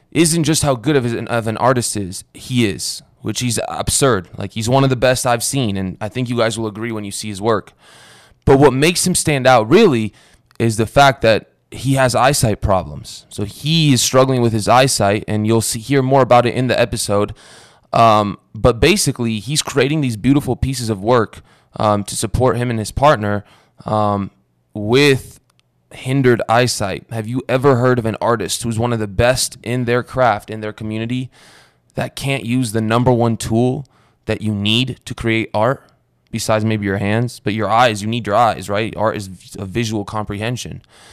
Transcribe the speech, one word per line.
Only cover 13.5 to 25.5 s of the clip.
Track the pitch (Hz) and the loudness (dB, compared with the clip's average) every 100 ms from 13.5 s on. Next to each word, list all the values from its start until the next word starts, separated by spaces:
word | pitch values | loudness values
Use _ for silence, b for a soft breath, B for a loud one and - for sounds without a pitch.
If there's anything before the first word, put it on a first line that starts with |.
| - 143 165 151 | -6 -2 2 4
is | 120 | 2
struggling | - 131 131 127 | 2 4 4 2
with | 117 | 0
his | 110 98 | 0 2
eyesight, | 120 135 - 101 104 - | 4 4 2 0 0 -2
and | 107 107 | -2 0
you'll | 113 | 0
see, | - 117 | 0 -4
hear | 110 139 | -2 0
more | 131 135 | 4 4
about | 127 120 | 6 6
it | 120 | 4
in | - 127 | 0 0
the | - | 0
episode. | 120 117 - 101 104 - B B B B B | 0 -2 -2 0 -2 -6 B B B B B
Um, | - 113 107 101 - _ | 2 4 4 2 -4 _
but | 107 123 117 | -2 0 2
basically, | 139 208 - 123 117 110 | 2 2 0 -2 -4 -4
he's | 98 151 | -6 -6
creating | - 135 131 156 | -4 0 0 0
these | 131 110 | -2 0
beautiful | 120 143 135 120 | 2 2 0 -4
pieces | 131 127 113 | -4 -4 -4
of | 101 | -4
work, | 104 123 104 - - b b - | 2 2 2 -6 -20 b b -2
um, | 110 104 | 0 0
to | 101 | -2
support | - 117 - 127 113 | -6 -4 0 0 0
him | 123 | -2
and | 113 | -4
his | 104 | -6
partner, | - 143 127 104 104 - b b b - | 0 2 2 0 -4 -6 b b b -4
um, | 107 104 101 95 - _ _ _ | -2 0 -2 -4 -12 _ _ _
with | 107 104 127 143 131 - - _ | -8 0 4 4 2 -2 -20 _